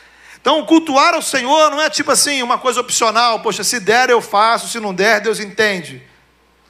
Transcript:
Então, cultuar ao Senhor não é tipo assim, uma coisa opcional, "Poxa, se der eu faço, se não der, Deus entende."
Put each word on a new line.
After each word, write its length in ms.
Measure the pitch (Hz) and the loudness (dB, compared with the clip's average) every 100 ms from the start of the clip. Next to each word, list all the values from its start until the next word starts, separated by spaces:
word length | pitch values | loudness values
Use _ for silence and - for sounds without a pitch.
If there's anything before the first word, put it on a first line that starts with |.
| _ _ - - | _ _ -20 -6
Então, 240 | 247 311 269 | -2 0 2
cultuar 480 | 320 320 269 330 | 2 4 2 2
ao 80 | 330 | 0
Senhor 500 | - 262 247 311 302 | -2 -4 0 2 2
não 100 | 285 | 2
é 80 | 302 | -2
tipo 220 | - 294 | -2 -2
assim, 300 | 302 294 277 | 0 0 -2
uma 160 | 240 233 | -2 -2
coisa 220 | 254 240 | -2 -4
opcional, 600 | 240 - 226 220 240 214 | -4 0 0 2 0 0
"Poxa, 240 | 214 185 | -4 -4
se 160 | 190 240 | -4 -2
der 280 | 185 233 254 | 0 2 4
eu 120 | 240 | 2
faço, 480 | - 202 226 226 - | 2 2 2 0 -4
se 100 | 233 | -8
não 160 | 208 | -6
der, 260 | 180 208 208 | 0 2 2
Deus 200 | 214 180 | 0 -4
entende." 600 | 202 202 214 185 139 131 - _ _ _ _ _ | -6 -2 -2 -2 -10 -18 -20 _ _ _ _ _